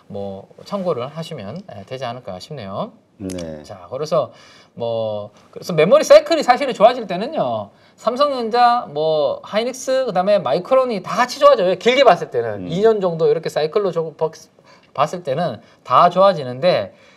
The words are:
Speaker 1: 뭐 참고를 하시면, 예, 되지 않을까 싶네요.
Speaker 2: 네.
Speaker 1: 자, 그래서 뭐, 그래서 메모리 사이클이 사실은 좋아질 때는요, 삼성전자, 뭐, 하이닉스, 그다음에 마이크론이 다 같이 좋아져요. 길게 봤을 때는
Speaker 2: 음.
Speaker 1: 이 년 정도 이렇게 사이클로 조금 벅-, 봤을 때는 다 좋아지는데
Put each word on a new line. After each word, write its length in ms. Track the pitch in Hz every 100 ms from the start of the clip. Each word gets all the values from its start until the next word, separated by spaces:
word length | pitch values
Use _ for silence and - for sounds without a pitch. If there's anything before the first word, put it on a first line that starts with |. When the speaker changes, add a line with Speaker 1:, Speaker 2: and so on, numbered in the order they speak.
| -
Speaker 1:
뭐 380 | 101 101 98 - - -
참고를 400 | 202 180 120 127
하시면, 560 | 151 160 147 98 160 -
예, 100 | 107
되지 200 | 98 131
않을까 340 | 123 123 113 90
싶네요. 540 | - 147 98 104 214 - _ -
Speaker 2:
네. 460 | 98 90 82 76
Speaker 1:
자, 240 | 76 98 87
그래서 400 | 127 156 165 127 - - - _
뭐, 580 | - 117 113 110 104 104 _ _
그래서 220 | - -
메모리 320 | 160 165 294
사이클이 400 | - 294 302 320
사실은 280 | 247 247 269
좋아질 360 | 214 214 254 208
때는요, 640 | 175 240 302 135 110 101 _ _ _
삼성전자, 880 | - 247 294 262 226 240 240 240 190
뭐, 500 | 147 156 156 139 -
하이닉스, 600 | - 208 240 247 - 262 254
그다음에 320 | 180 185 208
마이크론이 640 | 139 160 175 262 254 202
다 140 | - 196
같이 240 | 240 277
좋아져요. 340 | 285 480 185
길게 300 | 180 233 254
봤을 260 | 254 170 151
때는 360 | 123 117 104 92
Speaker 2:
음. 20 |
Speaker 1:
이 120 | 170
년 200 | 220 214
정도 260 | 185 165 160
이렇게 220 | 160 160
사이클로 420 | 156 151 214 196
조금 240 | 165 160 147
벅-, 200 | 160 - - _ _ _ _
봤을 300 | - 151 180
때는 360 | 160 135 170 107 - _
다 280 | - 135 175
좋아지는데 840 | 175 196 165 127 123 175 139 98 - _